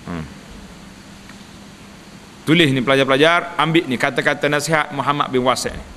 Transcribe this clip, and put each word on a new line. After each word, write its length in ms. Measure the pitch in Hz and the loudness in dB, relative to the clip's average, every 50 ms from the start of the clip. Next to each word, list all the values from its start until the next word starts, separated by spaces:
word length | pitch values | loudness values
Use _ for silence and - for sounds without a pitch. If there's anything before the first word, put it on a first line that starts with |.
| - | -10
Hmm. 320 | 90 90 82 78 69 - - - - - - - - - - - - - - - - - - - - - - - - - - - - - - - - - - - - - - - - - - - | -10 -10 -10 -10 -12 -16 -20 -20 -20 -20 -20 -20 -20 -20 -20 -20 -20 -20 -20 -20 -20 -20 -20 -20 -20 -20 -20 -20 -20 -20 -20 -20 -20 -20 -20 -20 -20 -20 -20 -20 -20 -20 -20 -20 -20 -20 -12 0
Tulis 240 | - 156 175 165 147 | 0 4 4 4 2
ni 80 | 131 135 | 2 0
pelajar-pelajar, 800 | 120 139 135 135 135 127 135 135 147 160 170 175 175 - - - | 2 2 2 2 4 4 4 4 4 4 4 2 -2 -4 -2 -2
ambil 320 | 147 160 160 165 165 135 | 0 2 2 0 0 0
ni 80 | 127 110 | -4 -2
kata-kata 480 | - 139 127 156 135 151 147 143 - | -2 -2 -2 -2 -2 -2 -2 0 -2
nasihat 480 | 143 147 147 139 151 160 151 147 - 139 | -2 -2 -2 -2 0 0 0 0 -2 -6
Muhammad 400 | 139 131 135 143 143 147 - 127 | -6 -2 -2 -2 -2 -2 -2 -2
bin 80 | 127 | 0
Wasi' 320 | 123 131 127 - - 123 - | 2 2 0 0 -4 -8 -8
ni. 120 | - - - - | -10 -16 -16 -20